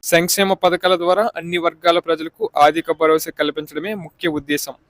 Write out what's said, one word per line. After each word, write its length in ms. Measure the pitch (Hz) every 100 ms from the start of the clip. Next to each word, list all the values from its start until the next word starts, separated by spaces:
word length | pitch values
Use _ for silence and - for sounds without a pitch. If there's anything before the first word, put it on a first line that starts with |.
సంక్షేమ 500 | - 165 170 - 196 190
పథకాల 300 | 185 175 180 185
ద్వారా 260 | 170 180 226 -
అన్ని 220 | 170 175
వర్గాల 400 | 165 160 175 170
ప్రజలకు 460 | 165 160 160 _ 147 -
ఆర్థిక 340 | 147 156 160
భరోసా 380 | 156 160 160 165
కల్పించడమే 640 | - 151 147 151 147 180
ముఖ్య 340 | 214 160 _ 170
ఉద్దేశం. 460 | 151 143 147 - 127